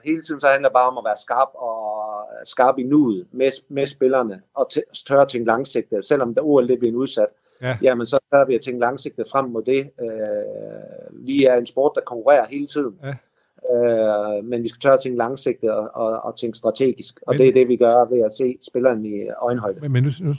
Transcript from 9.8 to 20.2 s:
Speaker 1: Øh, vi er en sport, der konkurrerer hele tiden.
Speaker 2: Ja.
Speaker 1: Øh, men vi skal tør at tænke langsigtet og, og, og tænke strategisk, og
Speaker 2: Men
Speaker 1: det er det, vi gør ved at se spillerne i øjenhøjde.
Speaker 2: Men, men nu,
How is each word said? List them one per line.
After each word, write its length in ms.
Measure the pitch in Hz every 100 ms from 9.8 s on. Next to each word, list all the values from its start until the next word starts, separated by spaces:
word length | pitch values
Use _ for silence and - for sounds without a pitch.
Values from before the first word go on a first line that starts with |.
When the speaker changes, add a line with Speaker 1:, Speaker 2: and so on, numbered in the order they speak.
| 139 -
Speaker 1:
Øh, 1200 | 117 110 107 104 104 107 - - - - - - 127
vi 180 | 139
er 100 | 131
en 120 | 123 120
sport, 260 | 135 143
der 60 | 135
konkurrerer 460 | - 120 117 143 110
hele 160 | 139 143
tiden. 280 | 147 131 92
Speaker 2:
Ja. 120 | 139 131 _ _ _ _ 127
Speaker 1:
Øh, 680 | 120 120 113 107 104 104 104
men 180 | 113 120
vi 60 | 117
skal 120 | -
tør 120 | 139
at 80 | 131
tænke 160 | 131 120
langsigtet 520 | 120 135 135 117 110
og, 200 | 107 107
og, 260 | 123 113 110
og 120 | 113 -
tænke 220 | 117 -
strategisk, 600 | 117 - 131 - - - -
og 60 |
Speaker 2:
Men 40 | 135
Speaker 1:
det 100 | 131
er 40 |
det, 160 | 127 123
vi 80 | 120
gør 280 | 117 120 120
ved 100 | 123
at 120 | 110
se 260 | - 127 127 -
spillerne 400 | 123 127 113 107
i 200 | 101 104 -
øjenhøjde. 380 | 120 123 104 120
Speaker 2:
Men, 120 | 147
men 100 | 127
nu, 80 | 143 143